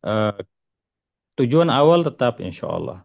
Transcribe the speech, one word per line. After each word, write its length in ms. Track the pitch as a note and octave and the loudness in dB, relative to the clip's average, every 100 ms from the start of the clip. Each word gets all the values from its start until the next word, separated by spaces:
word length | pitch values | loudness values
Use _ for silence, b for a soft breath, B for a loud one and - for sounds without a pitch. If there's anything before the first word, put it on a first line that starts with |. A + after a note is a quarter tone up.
Eh, 300 | - G#2+ G#2+ G2+ G2 _ _ _ _ _ _ _ _ - | -2 0 -2 -4 -12 _ _ _ _ _ _ _ _ -2
tujuan 320 | B2 D3 E3 B2 | 2 2 2 4
awal 200 | D3 E3+ D#3+ | 4 4 2
tetap 260 | - B2 - F#2+ | -2 -2 -2 -10
insya 200 | F2+ - E2+ | -10 -8 -6
Allah 220 | - F#2+ | -6 -12